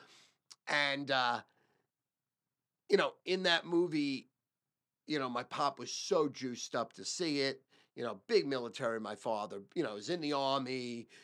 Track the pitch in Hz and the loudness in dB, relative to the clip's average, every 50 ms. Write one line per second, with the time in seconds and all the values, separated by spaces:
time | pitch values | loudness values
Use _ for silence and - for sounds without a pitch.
0 | - - - - - _ _ _ _ - - _ _ - 156 147 143 139 139 143 | -16 -20 -20 -20 -20 _ _ _ _ -20 -20 _ _ 0 2 2 2 2 2 0
1 | 143 135 135 131 123 120 120 107 - _ _ _ _ _ _ _ _ _ _ _ | 0 2 2 4 4 4 2 0 -2 _ _ _ _ _ _ _ _ _ _ _
2 | _ _ _ _ _ _ _ _ _ _ _ _ _ _ _ _ _ - - 185 | _ _ _ _ _ _ _ _ _ _ _ _ _ _ _ _ _ 4 4 4
3 | 151 135 - _ - 170 185 190 185 175 170 160 - 170 175 170 180 170 156 147 | 4 2 -2 _ -4 -2 0 2 2 2 2 2 2 2 2 2 4 2 2 0
4 | 143 139 135 120 - _ _ _ _ _ _ _ _ _ _ _ _ _ _ _ | 0 0 -2 -4 -8 _ _ _ _ _ _ _ _ _ _ _ _ _ _ _
5 | _ - 151 143 131 123 120 120 123 - - - 147 139 139 - 120 - - - | _ -4 -2 -2 -2 -2 -2 -4 -4 -4 -2 0 0 0 0 -2 -6 -8 -8 -6
6 | - - - 165 151 139 127 - 131 127 120 117 - - - 123 113 - - - | -2 2 4 4 4 2 0 -4 -6 -6 -6 -8 -8 -4 -4 -4 -4 -4 -8 -10
7 | 95 - - - 175 160 147 143 135 135 - - _ _ _ _ _ _ - 135 | -8 -6 -4 -2 -2 0 0 2 0 0 -2 -4 _ _ _ _ _ _ -10 -6
8 | 120 117 101 - - - 233 190 156 139 135 127 120 113 - - 135 117 113 110 | -6 -6 -6 -8 0 4 4 4 4 2 0 -2 -2 -4 -4 -2 -2 -2 -2 -2
9 | 107 101 107 - - 123 110 104 104 92 101 101 98 - - 175 147 110 107 104 | -4 -6 -8 -6 -4 -2 -2 -2 -4 -6 -8 -10 -12 -8 -4 -4 -2 -2 -4 -6
10 | 104 156 175 175 151 147 147 139 139 135 135 139 131 127 131 127 123 120 120 117 | -4 -4 -4 -2 -2 0 0 0 2 2 2 0 0 -2 -4 -4 -4 -6 -8 -8
11 | 110 - - - | -10 -14 -18 -20